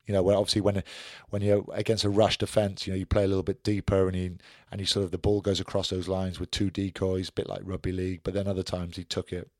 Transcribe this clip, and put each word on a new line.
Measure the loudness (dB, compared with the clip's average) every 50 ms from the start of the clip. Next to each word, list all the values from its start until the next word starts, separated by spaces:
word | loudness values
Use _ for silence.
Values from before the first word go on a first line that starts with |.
| -6
You | 0 2
know, | 4 4
where | 6 4
obviously | 4 4 2 0 2
when, | 2 2 0 0 -4 -6 -12 -16 -16 -16 -18 -18 -14 -6
when | -4 0
you're | 2 4 4 2 2 -2 -6
against | -4 0 0 0 2 2
a | 2
rush | 6 6 6 6 4
defence, | 2 -2 0 2 2 2 2 -2 -4 -6
you | -4 -4
know, | -4
you | 0
play | 2 2 2 4
a |
little | 2 2 0 0
bit | -2 -4 -2 0
deeper | 0 0 0 2 2 4 4 4
and | 4 2
you, | -2 -4 -4 -6 -10 -16 -20 -20 -20 -18 -12
and | -8 -6
you | -2
sort | 0 0 0 0
of, | -2
the | -2
ball | 0 2 2 2 2
goes | 2 0 0 0
across | -2 -2 -2 -2 -2 0
those | -2 -2 -2
lines | -2 -2 0 0 -2 -4 -6
with | -6 -6
two | -2 0 0 0
decoys, | 0 -2 -4 -4 -2 -2 0 0 0 0 -2 -4
a | -4
bit | -6 -4
like | -4 -6 -8 -8
rugby | -8 -8 -6 -4 -4
league. | -4 -2 -4 -4 -4 -4 -4
But | -4 -2
then | -2 -2
other | -2 -2 -2 -2
times | -2 -4 -4 -4 -6 -8
he | -10 -10
took | -6 -6 -6 -4 -6
it | -8 -8 -8 -12 _ _